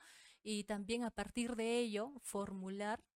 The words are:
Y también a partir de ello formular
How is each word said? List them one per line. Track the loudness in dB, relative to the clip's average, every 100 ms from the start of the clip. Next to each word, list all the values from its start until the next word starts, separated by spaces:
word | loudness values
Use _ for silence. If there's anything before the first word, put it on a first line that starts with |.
| -10 -20 -20 -12
Y | -2 -2
también | 0 -2 2 2
a | 2
partir | 0 -2 0 0 2
de | 4 4
ello | 4 2 -2 -4
formular | -2 0 0 -2 -4 -2 -2 -2 -6